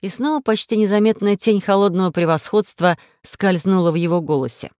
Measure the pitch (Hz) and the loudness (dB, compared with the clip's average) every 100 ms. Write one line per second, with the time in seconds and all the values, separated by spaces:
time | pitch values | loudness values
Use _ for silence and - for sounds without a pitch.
0 | 196 - 269 302 269 214 - 220 214 208 | -10 -6 -2 -2 -2 -2 0 0 2 4
1 | 214 220 202 202 - 208 - 196 202 175 | 2 2 0 0 2 0 2 2 2 2
2 | 185 165 170 160 - 208 202 - 175 170 | -2 0 0 0 0 0 -2 0 0 0
3 | _ _ - - 202 180 185 190 170 165 | _ _ -8 -2 0 0 0 2 2 0
4 | 170 175 151 151 123 - - _ | 0 -2 0 -2 -2 -6 -12 _